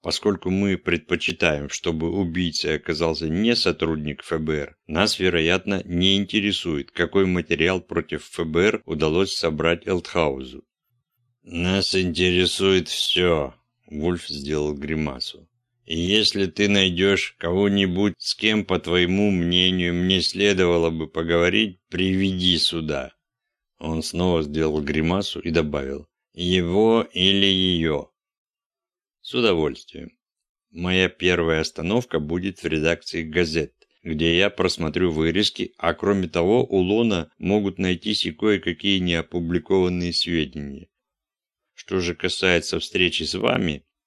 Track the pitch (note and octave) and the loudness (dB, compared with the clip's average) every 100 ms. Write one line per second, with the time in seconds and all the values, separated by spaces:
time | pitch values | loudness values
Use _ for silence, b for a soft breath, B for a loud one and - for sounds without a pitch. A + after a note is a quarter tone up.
0 | - - G#2 F#2+ F#2 F#2+ G2+ F#2 - E2+ | -6 -2 0 0 0 0 0 0 -2 -4
1 | - E2+ - F2 E2+ D2 D2 - F2 D#2+ | -2 -4 -2 0 0 0 -4 -6 -4 -2
2 | E2 F#2 F2 E2+ F2 D#2 E2 D2+ - D#2 | -2 -2 -2 -2 -4 -4 -4 -4 -4 -2
3 | E2 D2+ D#2 E2 A2+ A#2 F#2 D#2 D#2+ D#2 | -2 -2 -2 0 0 2 0 0 -2 -2
4 | D2+ C#2+ - D#2+ D#2 D2+ C#2 _ - D#2 | -4 -8 -6 -4 -2 -4 -4 _ -6 0
5 | G2+ - F#2 E2+ D#2+ F#2 G2 G2 - F2 | 0 2 0 2 2 0 0 -6 -2 0
6 | F#2+ G2 G2 G#2+ G2+ F#2+ F2 D2 C#2 - | 2 2 0 0 0 -2 -2 -4 -6 -4
7 | E2 G2 F#2+ F2+ E2 D#2 E2 F#2 - E2+ | 0 2 2 0 0 2 2 0 -2 -6
8 | D#2+ D2+ - - E2 D#2+ G2+ G#2+ - D#2+ | -4 -10 -10 -6 -2 2 2 0 -6 -2
9 | D#2 E2 G2 - E2+ D2+ D#2+ E2+ - F#2 | 0 2 0 -2 -4 0 0 0 0 -4
10 | - F2+ D#2 C2+ C2 C2+ _ _ _ _ | -2 0 0 -2 -10 -16 _ _ _ _
11 | _ _ _ _ - E2+ F2 F#2+ - F#2+ | _ _ _ _ -12 -4 0 0 0 0
12 | F2+ E2 F2+ F2+ F2+ - G2 F#2+ D#2+ - | 0 0 2 4 2 2 2 2 0 -4
13 | - F2 F2+ D#2+ C2+ - _ _ _ D2+ | -2 2 2 2 -2 -10 _ _ _ -4
14 | E2 F2+ - D#2 C#2+ D2+ D2 C#2+ D2 D#2+ | -2 -4 -6 -12 -4 -2 -2 -4 -4 -4
15 | D2+ C2 - - _ _ _ _ - E2 | -4 -6 -12 -12 _ _ _ _ -8 -4
16 | F2 G#2+ G#2 G2+ F#2 - G#2 G2+ F#2+ F2 | 2 2 2 0 -2 2 2 4 2 4
17 | G2 F#2+ - _ E2 F#2 G2+ G2 F#2+ F2 | 2 2 -2 _ -2 2 4 4 2 2
18 | G2+ - - - G#2+ G#2+ F#2+ F#2 E2 F2+ | 0 -2 -8 -2 0 0 0 -4 0 2
19 | F2 F#2+ G#2 F#2 E2+ F2+ F#2 F#2 F2 F2 | 2 2 2 2 2 2 2 2 0 0
20 | F2+ F#2+ E2 F#2+ G2+ F#2+ F2 F2 E2 D#2+ | 2 2 0 2 2 4 4 4 2 -2
21 | D#2+ E2 E2 E2+ F2+ G#2 G#2+ F2+ _ F2+ | -6 -6 0 2 2 2 -2 -6 _ -2
22 | F#2+ F#2+ G2 F#2 F2+ E2+ - E2+ D#2 C#2+ | 0 0 0 0 0 2 0 -2 -4 -6
23 | C2 _ _ _ _ _ _ _ D#2 D#2+ | -8 _ _ _ _ _ _ _ -6 -6
24 | D#2+ E2+ F2+ E2+ D2+ D2+ D#2 D2+ C#2+ D2+ | -4 -2 2 2 0 -2 0 0 -2 0
25 | D#2+ F#2+ G2 E2 E2+ E2 D2+ D2 C2+ C#2+ | 0 0 -2 -6 -2 0 0 -4 -6 -10
26 | - _ _ - F2+ F#2 E2+ F#2+ A2+ A2+ | -12 _ _ -6 0 0 2 2 4 4
27 | A2+ F2+ F#2+ G2 G2 F#2+ F#2 E2+ E2 D2 | 0 2 2 4 2 2 2 2 0 -2
28 | - _ _ _ _ _ _ _ _ _ | -6 _ _ _ _ _ _ _ _ _
29 | _ _ - C#3+ A2+ E2+ D2+ C2 - D2 | _ _ -8 0 2 2 0 -4 -16 -18
30 | D2 _ _ _ _ _ _ E2 F2+ F#2 | -18 _ _ _ _ _ _ -6 0 2
31 | F#2 - F2+ F2 E2 D#2+ D#2+ - E2 A#2 | 2 2 2 2 2 0 -2 -6 -2 -2
32 | A#2+ D#2+ D2 F2 F#2+ F#2 E2+ D#2 D#2+ E2 | -2 -4 -2 -4 -4 -6 -4 0 0 0
33 | - E2+ D#2+ E2 E2 D#2+ D2 _ _ _ | -4 -8 -2 0 0 0 -4 _ _ _
34 | E2+ D#2 E2 E2+ G2+ - F#2 - D#2+ D2+ | -8 -2 2 4 2 2 -2 0 -4 0
35 | F2+ D#2 D#2+ E2+ G#2 - F2+ - E2+ D#2+ | 0 2 0 2 -2 -4 -10 -4 -4 0
36 | G2 G2+ F2 F2 F2 A#2 B2 F#2+ F2+ G#2+ | 0 0 0 0 2 2 2 0 2 2
37 | A#2 F#2+ D#2+ _ F2+ G#2 G2 F#2+ F#2 F2+ | 2 -2 -4 _ 0 0 0 -2 -2 -2
38 | G#2+ G#2 G2+ D#2+ G#2+ G2+ F#2 E2+ G2+ G2 | -4 -4 -4 0 0 2 0 -4 -2 0
39 | F2+ E2+ - F2 E2 E2+ - F#2+ F2+ F2+ | 0 -2 -2 -6 -2 -4 0 2 2 0
40 | F2 E2+ - E2+ D2 D2 C#2+ C#2 - _ | -4 -2 -2 -2 -4 -8 -12 -14 -18 _
41 | _ _ _ _ _ _ _ - - F#2+ | _ _ _ _ _ _ _ -20 -4 -2
42 | F2 E2+ F2+ - F#2 F2 - E2+ - F#2+ | -2 -2 -4 0 2 2 0 -6 -4 0
43 | F2+ - D#2 F#2 - - F2 D2 _ _ | 0 0 -4 -2 0 0 -2 -4 _ _